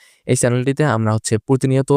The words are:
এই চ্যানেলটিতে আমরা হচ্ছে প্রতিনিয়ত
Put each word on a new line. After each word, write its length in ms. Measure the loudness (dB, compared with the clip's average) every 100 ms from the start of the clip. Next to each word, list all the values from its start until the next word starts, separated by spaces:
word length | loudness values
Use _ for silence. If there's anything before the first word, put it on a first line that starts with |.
| _ _ -4
এই 100 | 0
চ্যানেলটিতে 480 | 0 0 -2 0
আমরা 280 | 0 0 0
হচ্ছে 200 | -2 -2 -4
প্রতিনিয়ত 540 | 0 0 0 0 2